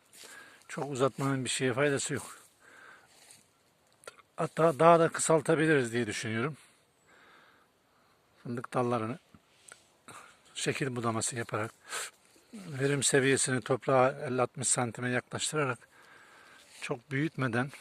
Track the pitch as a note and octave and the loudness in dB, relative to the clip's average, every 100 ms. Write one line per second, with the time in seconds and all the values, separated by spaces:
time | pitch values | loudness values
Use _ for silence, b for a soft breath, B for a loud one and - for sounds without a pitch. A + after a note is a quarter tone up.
0 | _ B B B B B - - C#3+ C3 | _ B B B B B -12 -8 -6 0
1 | C3 - C#3 C3+ B2 - C3 A#2+ D3 C#3 | 0 0 -2 -2 -2 -2 0 2 0 0
2 | - C3 - - - _ B B B B | -2 -6 -8 -16 -20 _ B B B B
3 | B B B B _ _ _ _ _ _ | B B B B _ _ _ _ _ _
4 | - - _ - D#3+ - E3 C3 E3 E3+ | -20 -20 _ -8 -4 2 2 6 8 8
5 | E3 - - D#3+ C3+ D#3 D#3 D3 A#2+ A#2 | 6 0 2 2 4 2 4 2 2 -2
6 | G#2+ G2 A2+ A2+ C3+ D3 b b _ _ | -2 -4 -4 -2 -4 -6 b b _ _
7 | b b b b b b b _ _ _ | b b b b b b b _ _ _
8 | _ _ _ _ - B2 - C#3 B2 A#2+ | _ _ _ _ -10 -10 -4 -2 0 0
9 | A2 D#3+ _ - _ _ - - _ _ | -2 -8 _ -20 _ _ -20 -20 _ _
10 | - B B B _ - D#3 B2 C3+ B2 | -20 B B B _ -6 -4 -4 -4 -2
11 | A#2 A2 - A#2+ A#2 G#2+ A2 - B B | -2 -2 -4 -6 -6 -6 -6 -10 B B
12 | B - _ _ _ A3 F3+ C3+ C#3 C#3+ | B -14 _ _ _ -16 -12 -4 0 0
13 | - C#3+ C3+ B2+ - B2+ - C3 - C3 | 4 4 4 2 2 -2 0 -2 2 4
14 | C3 C#3+ D3 B2+ A#2+ - B2+ - A#2+ A#2 | 4 2 -4 -2 -2 -2 -2 0 -2 -4
15 | B2 B2 - A#2 - D#3 C3+ A#2+ - B | -4 -4 -4 -6 -4 -2 -2 -4 -12 B
16 | B B B B B B B - - C3+ | B B B B B B B -14 -8 -8
17 | - C#3 D#3 - C3+ A#2 C#3 B | -4 -4 -2 -2 -2 0 -2 B